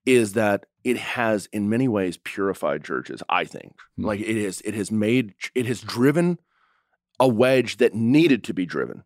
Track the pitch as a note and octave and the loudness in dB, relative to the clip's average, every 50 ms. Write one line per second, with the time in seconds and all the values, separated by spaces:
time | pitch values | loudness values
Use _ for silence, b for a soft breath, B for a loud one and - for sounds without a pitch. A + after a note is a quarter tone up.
0 | _ C3 C3 B2 A2+ G#2 G2 A2+ A2 G#2 G2+ G2+ - _ _ _ _ B2+ A#2+ G#2+ | _ 4 4 4 4 2 0 0 0 2 0 -2 -4 _ _ _ _ -4 -2 -2
1 | G#2 - - B2+ A#2+ A2+ A2 G2+ F2 - - G#2+ G2+ G#2 A2 A#2+ C3+ C3 G#2+ G#2 | -4 -8 -4 -2 0 0 0 -2 -4 -6 -6 -4 -2 0 0 0 0 0 0 0
2 | F#2+ F#2 E2+ - _ - - - G2 G2 F#2 - - D2+ D2 D#2+ D2+ - D2+ B1+ | -2 -2 -6 -8 _ -12 -6 -4 -4 -4 -2 -2 -4 -4 -4 -4 -6 -6 -6 -6
3 | - - B1 - - - - F2+ E2+ D#2+ - - - - _ _ - _ _ - | -6 -8 -14 -14 -6 -2 -2 -2 -2 -4 -10 -16 -18 -18 _ _ -20 _ _ -8
4 | - G#2+ G#2+ G2+ G#2+ G#2+ A2+ A2 G#2 G2 F#2 - - G#2 G2+ A2 G2 F#2+ G#2+ A2 | -6 -4 -4 -4 -4 -4 -2 -2 -2 -4 -6 -8 -10 -8 -6 -6 -6 -4 -2 0
5 | G#2+ G#2+ A#2+ C3 B2 G2+ - _ - - - B2+ B2 A#2 A#2+ G2 - G#2 - A2+ | 0 2 2 0 0 -4 -8 _ -14 -6 -4 -4 -2 -2 -4 -6 -8 -8 -2 2
6 | B2 C#3 D3 E3+ F3 F3 F3 - _ _ _ _ _ _ _ _ _ _ _ _ | 2 4 4 4 2 0 0 -4 _ _ _ _ _ _ _ _ _ _ _ _
7 | _ _ _ _ B2+ C3+ A#2 G#2 B2+ B2+ C3+ C3 B2 G#2+ G#2 G#2 B2 A2+ - A2 | _ _ _ _ 2 2 4 4 4 4 6 4 2 0 0 2 2 2 2 2
8 | A2+ A#2 C3 D3+ E3+ E3+ C3 G#2+ - - F#2+ - F#2 D#3+ - C#2+ B1 A#1+ - - | 2 4 4 4 6 4 4 2 0 -6 -4 -4 -4 -4 -2 -4 -4 -6 -8 -14
9 | - | -18